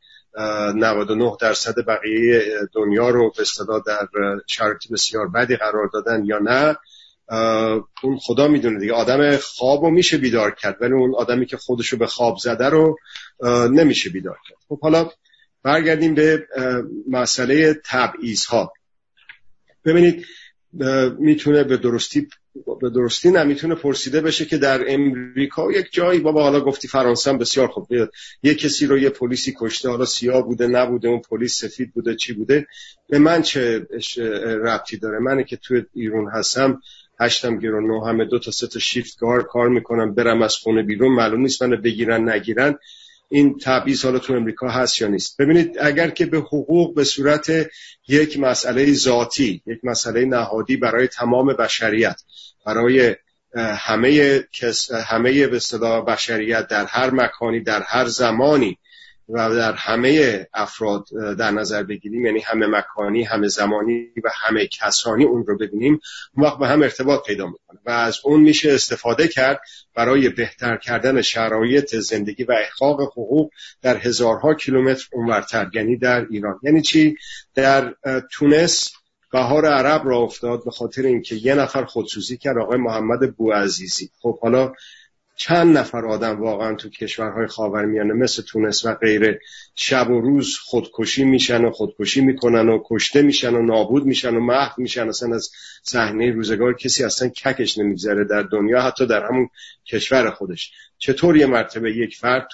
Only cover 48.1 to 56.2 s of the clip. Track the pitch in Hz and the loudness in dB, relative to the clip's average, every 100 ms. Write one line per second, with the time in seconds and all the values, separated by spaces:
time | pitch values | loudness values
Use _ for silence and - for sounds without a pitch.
48.1 | 143 151 139 135 120 - 123 143 135 131 | 2 2 0 0 0 -2 2 4 4 2
49.1 | 120 117 - 127 90 - 113 123 113 117 | 2 0 -2 -2 -2 -8 -8 -4 -4 -2
50.1 | 113 131 127 107 110 107 131 117 113 127 | 0 0 0 -2 -4 -2 -2 0 0 0
51.1 | - 120 123 139 123 110 - 110 107 110 | -2 0 2 2 0 -2 -2 -2 0 0
52.1 | - - - - _ - 113 120 131 123 | -2 -16 -20 -20 _ -6 -2 2 4 4
53.1 | 98 _ _ _ 120 113 104 - 110 127 | 0 _ _ _ -6 -6 -6 -4 0 4
54.1 | 147 143 135 127 - 120 104 - 117 113 | 4 4 2 -2 -6 -4 -4 -4 -6 -4
55.1 | 113 123 139 135 120 - 113 113 113 107 | 0 2 2 2 0 -4 -4 -2 0 0
56.1 | 107 | -2